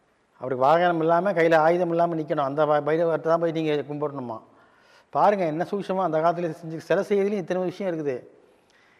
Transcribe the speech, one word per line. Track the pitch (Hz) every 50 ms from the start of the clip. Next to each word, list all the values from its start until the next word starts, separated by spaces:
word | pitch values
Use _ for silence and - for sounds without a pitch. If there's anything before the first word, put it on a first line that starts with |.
| _ _ _ _ _ _ _ -
அவருக்கு | 123 131 135 123 131
வாகனம் | 139 160 170 180 180 170 165
இல்லாம | 160 160 170 170 180 202 196
கையில | 170 160 170 165
ஆயுதம் | 160 151 160 175 175 180 170
இல்லாம | 165 170 170 170 170
நிக்கணும். | 160 156 147 165 151
அந்த | 143 135 139 151 156
வ-, | 147
பைரவர்கிட்ட | 151 147 143 147 156 160 170 165 160 147
தான் | 160 160 165 170
போய் | 170 170 156
நீங்க | 165 160 151 151
கும்பிடணுமா. | 147 131 139 147 147 147 147 139 139 127 120 113 110 - _ _ _ _ _ _ _ _ _ _ - _ _
பாருங்க | - 143 160 196 208 196 180
என்ன | 160 151 160 175 -
சூக்ஷமா | - 202 185 - 190 190 190
அந்த | 170 156 156
காலத்துல | 160 170 170 170 175 165 156 - -
செஞ்சு, | 160 160
சிலை | 156 - - 160 190 190
செய்யறதுலயும் | - 214 202 196 202 214
இத்தனை | 202 170 151 180 185 185
விஷயம் | 180 180 - 202 185 170
இருக்குது. | 160 151 143 127 117 - - - _ _ _ _ _ _ _ _ _ _ _ _ _